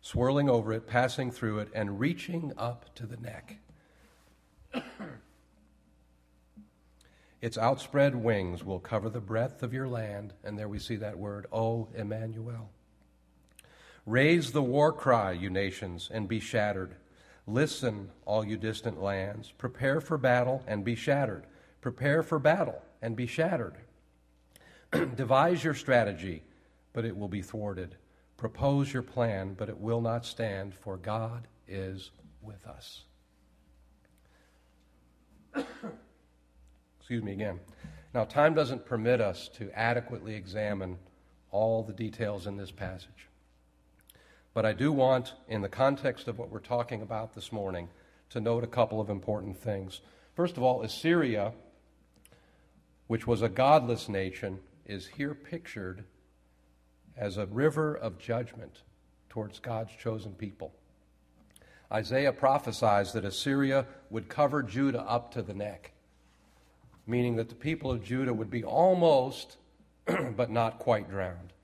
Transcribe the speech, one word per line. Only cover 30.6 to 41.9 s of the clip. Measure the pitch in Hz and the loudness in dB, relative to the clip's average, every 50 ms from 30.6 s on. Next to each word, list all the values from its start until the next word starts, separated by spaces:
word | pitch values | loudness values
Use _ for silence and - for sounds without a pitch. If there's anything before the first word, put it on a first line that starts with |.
| 98 98 95 | -6 -8 -12
for | - - 107 95 | -12 -10 -10 -10
God | 92 90 110 107 113 113 113 117 120 117 - _ _ _ | -8 -6 -4 -4 -2 -4 -4 -6 -8 -12 -14 _ _ _
is | - 95 98 95 95 98 92 92 - _ - - - - - - | -12 -8 -8 -6 -6 -8 -10 -12 -14 _ -20 -20 -20 -20 -20 -18
with | 110 104 95 - | -18 -18 -18 -18
us. | - - - - - - - - _ _ _ _ _ _ _ _ _ _ _ _ _ _ _ _ _ _ _ _ _ _ _ _ _ _ _ _ _ _ _ _ _ _ _ _ _ _ _ _ _ _ _ _ _ _ _ _ _ - | -18 -18 -18 -18 -18 -18 -20 -20 _ _ _ _ _ _ _ _ _ _ _ _ _ _ _ _ _ _ _ _ _ _ _ _ _ _ _ _ _ _ _ _ _ _ _ _ _ _ _ _ _ _ _ _ _ _ _ _ _ -6
<clears throat> | 285 269 - - - - 208 - - - _ _ _ _ _ _ _ _ _ _ _ - - - _ _ _ _ _ | -6 -6 -6 -8 -12 -12 -12 -12 -14 -20 _ _ _ _ _ _ _ _ _ _ _ -20 -20 -20 _ _ _ _ _
Excuse | - - 123 117 107 | -10 -6 -6 -4 -4
me | 104 98 | -4 -4
again. | 98 107 104 92 87 - - - - - - - - - - - | -4 -4 -4 -4 -6 -10 -16 -20 -18 -18 -18 -18 -18 -20 -4 -2
Now, | 123 110 | -2 -2
time | - - 143 147 156 160 | 0 4 6 6 6 6
doesn't | 156 151 120 131 120 - | 6 2 2 0 -6 -6
permit | - 127 113 110 117 123 123 | -4 -4 0 2 4 4 4
us | 110 101 90 - - - - | 4 0 0 -4 -10 -16 -14
to | - 110 98 - | -12 -12 -10 -4
adequately | 104 113 117 120 120 117 - 117 95 80 107 107 | 0 0 2 2 0 -2 -4 -10 -10 -10 -10 -10
examine | 104 92 92 92 107 107 104 104 98 95 92 92 90 - - _ _ _ _ _ _ _ _ | -10 -10 -8 -6 -4 -2 -2 -2 -4 -4 -6 -8 -10 -14 -20 _ _ _ _ _ _ _ _
all | - 101 110 113 113 113 110 | 0 2 2 4 2 2 0
the | 104 | -4